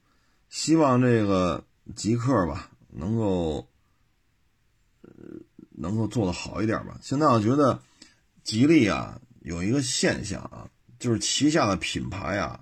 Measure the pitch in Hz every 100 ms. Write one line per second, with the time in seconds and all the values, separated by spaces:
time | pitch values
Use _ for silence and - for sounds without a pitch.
0 | _ _ _ _ _ - - 160 147 123
1 | 127 117 104 95 90 80 - _ - -
2 | 98 117 117 123 85 69 - _ _ -
3 | 82 113 107 92 82 71 - _ _ _
4 | _ _ _ _ _ _ _ _ _ _
5 | - - 50 - - - - - 78 107
6 | 107 123 95 87 - - 110 92 57 -
7 | - 135 156 120 104 139 139 - - _
8 | - _ _ _ - 110 139 160 107 73
9 | 53 57 - - - 85 92 135 131 -
10 | 180 95 101 90 - - - _ _ -
11 | 120 110 - - 147 160 120 92 - -
12 | - 98 76 98 76 -